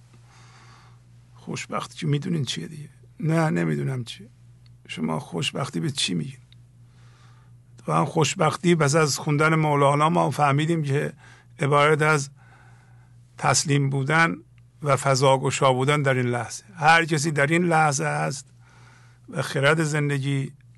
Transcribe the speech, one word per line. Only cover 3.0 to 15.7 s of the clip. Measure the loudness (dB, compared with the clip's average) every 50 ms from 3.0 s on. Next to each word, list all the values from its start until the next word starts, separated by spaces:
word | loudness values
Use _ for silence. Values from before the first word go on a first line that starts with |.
| -20 -20 -12 -6
نه، | -4 -2 0 0 0 0
نمی‌دونم | 0 0 -2 -2 -2 -4 -4 -6 -6 -8 -8
چیه. | -10 -14 -16 -20 -20 -20 _ -20 -20 -20 -20 -20 -20 -20 -20 -20 -16
شما | -10 -6 -6 -4 -4 -6
خوشبختی | -6 -8 -8 -6 -6 -4 -4 -6 -6 -6 -6 -4
به | -4 -4
چی | -4 -4 -4 -4 -4
میگین؟ | -4 -6 -8 -12 -16 -20 _ -20 -20 -20 _ _ -20 -20 -20 _ -20 -20 -20 -20 -20 -20 -20 -20 -20 -20 -20 -20 -20 _ _ -20 -12 -6 -2
و | 0
هم | 0 0
خوشبختی، | 0 0 0 0 0 0 0 0 0 0 0 2 2 4
پس | 4 4 2 4
از | 2 2 2 0 -2
خوندن | -2 -2 0 2 2 2 4
مولانا | 2 2 2 2 4 4 4 4 4 2 2
ما | 2 2 0 0
فهمیدیم | 0 0 2 2 2 2 0 0 0 -2 -2
که | -2 -2 -2 -2 -4 -8 -12 -20 -20 -20 -20 _ -20 -8 -4
عبارت | -2 2 4 4 4 4 4 4 2
از | 2 2 0 -2 -6 -12 -20 -20 -20 -20 -20 -20 -20 -20 -20 _ -20 -20 -20 -20 -20 -20 -20 -20 _ _ -4
تسلیم | 0 0 0 0 0 0 0 0 0 0
بودن | -2 -2 -2 0 2 2 2 2 0 -6 -12 _ _ -20 -20 _ _ _ 0
و | 0 0
فضاگشا | 2 2 0 2 4 4 4 4 4 2 -2 0 2 2 2